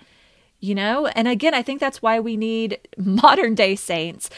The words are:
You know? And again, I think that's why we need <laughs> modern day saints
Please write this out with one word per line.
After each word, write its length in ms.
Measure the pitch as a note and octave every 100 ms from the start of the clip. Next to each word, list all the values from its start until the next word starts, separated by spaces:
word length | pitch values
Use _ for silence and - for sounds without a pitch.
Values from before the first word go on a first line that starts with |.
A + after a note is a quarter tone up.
| _ _ _ _ _ _
You 120 | F#3+ G3
know? 320 | G3+ B3+ D4
And 180 | - A3+
again, 280 | A#3 D4+
I 80 | C#4+
think 180 | A#3+ C#4
that's 200 | C#4 C4
why 180 | A3+ A3+
we 160 | A3+ A3
need 420 | A3 A3+ A3+ - -
<laughs> 80 | -
modern 600 | F#3+ G3 C#4+ - A#3+ A3
day 180 | G3
saints 560 | G3 - E3+ E3 - -